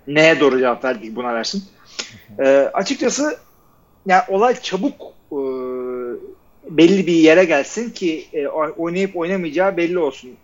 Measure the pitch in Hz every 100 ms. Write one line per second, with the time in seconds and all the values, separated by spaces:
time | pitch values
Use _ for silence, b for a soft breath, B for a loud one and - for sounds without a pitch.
0 | - 147 160 147 139 127 127 117 131 117
1 | 110 113 123 117 110 196 190 B B B
2 | B 113 B 104 135 139 135 - 196 277
3 | 254 247 302 - _ _ _ _ _ _
4 | 190 185 185 196 247 - - 185 277 -
5 | - - _ 143 135 131 127 127 127 123
6 | 120 104 - - _ _ - 156 170 196
7 | 165 165 156 165 180 147 135 214 233 -
8 | 175 156 - 156 139 156 151 - 170 175
9 | 190 180 165 190 165 147 190 175 170 180
10 | 147 - 127 117